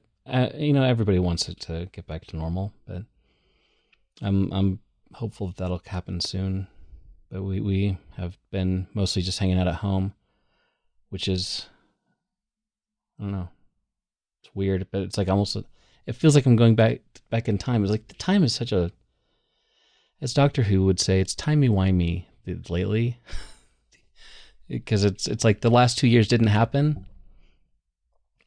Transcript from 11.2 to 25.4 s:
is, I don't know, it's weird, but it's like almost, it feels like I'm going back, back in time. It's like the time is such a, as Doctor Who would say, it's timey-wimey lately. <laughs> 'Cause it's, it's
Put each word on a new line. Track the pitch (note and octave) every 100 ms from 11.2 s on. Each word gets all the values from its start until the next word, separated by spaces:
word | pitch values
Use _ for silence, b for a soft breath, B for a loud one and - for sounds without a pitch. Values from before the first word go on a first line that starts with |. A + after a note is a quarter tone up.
| -
is, | F#2 - - - _ _ _ _ _ _ _ _ _ _ _ _ _ _ -
I |
don't | G2+
know, | G2 F2+ _ _ _ _ _ _ _ _ _
it's | _ G2
weird, | G2 F#2+ G2
but | G2+
it's | G2 -
like | F#2
almost, | G2 G2+ G#2 - _ _ _ -
it | C3
feels | D#3+
like | C#3+ C3
I'm | A#2
going | A#2 A2
back, | A2+ - _ - _
back | A#2 A#2
in | G2+
time. | - A#2
It's | G2
like | G#2+ -
the | -
time | - G3
is | C3+ -
such | A#2
a, | G2 F2 - _ _ _ _ _ _ _ _ _ _ _ -
as | B2+
Doctor | C#3+ C#3 -
Who | G2+ F#2+ F#2+
would | F#2
say, | - F#2+
it's | F#2 -
timey-wimey | D3+ D3+ B2+ G2 F#2+ F2+ E2+ F2 - _ - F2 E2+
lately. | F2 G2 A2 A#2+ A#2+
<laughs> | - B B B B B _ _ _ - b b b b - A#2+ -
'Cause | G#2
it's, | G2+ F#2 -
it's | A2